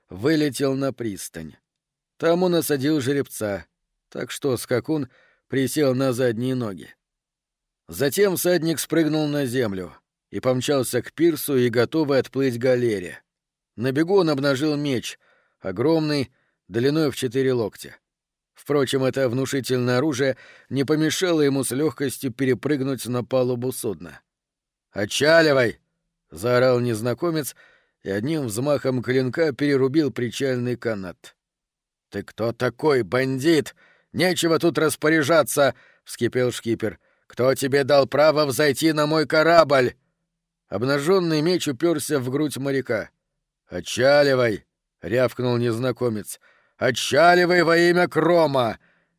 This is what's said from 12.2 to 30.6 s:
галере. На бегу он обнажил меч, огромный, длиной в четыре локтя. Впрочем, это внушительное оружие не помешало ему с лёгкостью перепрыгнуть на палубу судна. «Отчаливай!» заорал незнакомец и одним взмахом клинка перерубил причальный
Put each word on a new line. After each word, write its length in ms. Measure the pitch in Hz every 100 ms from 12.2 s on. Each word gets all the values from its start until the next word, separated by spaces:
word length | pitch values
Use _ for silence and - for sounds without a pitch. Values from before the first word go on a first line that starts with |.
| - 131 135 117
галере. 640 | 127 123 120 101 87 - _ _ _ _ _ -
На 160 | 127
бегу 240 | 135 170 202
он 140 | 160
обнажил 460 | 139 143 131 156 147
меч, 420 | 147 123 - - _ _ _ _
огромный, 720 | 95 92 135 165 151 147 123 _ _ _ -
длиной 420 | 104 131 156 151
в 60 | -
четыре 360 | 127 127 131
локтя. 440 | 123 104 - - - _ _ _ _ _
Впрочем, 500 | _ - 147 131 135
это 240 | 131 135 131
внушительное 680 | 123 135 139 123 127 123 123
оружие 380 | 156 123 139 - - - -
не 140 | 127
помешало 580 | 135 156 156 - 185 160
ему 220 | 143 135
с 80 | 127
лёгкостью 600 | 123 156 - 139 - 139
перепрыгнуть 720 | - 131 120 139 147 131 131 113
на 180 | 123
палубу 480 | 113 131 123 123 127
судна. 480 | 120 117 82 85 - _ _ _ _ _ _ _
«Отчаливай!» 920 | - 104 - 143 165 156 135 117 - _ _ _ _ _
заорал 500 | 78 113 123 127 123
незнакомец 720 | 123 107 123 117 175 160 139 - - _ _ _
и 80 | -
одним 360 | 98 127 160 127
взмахом 560 | 101 143 143 135 127
клинка 500 | 117 127 127 170 160
перерубил 580 | 117 143 139 131 151 143
причальный 640 | 117 120 - 135 127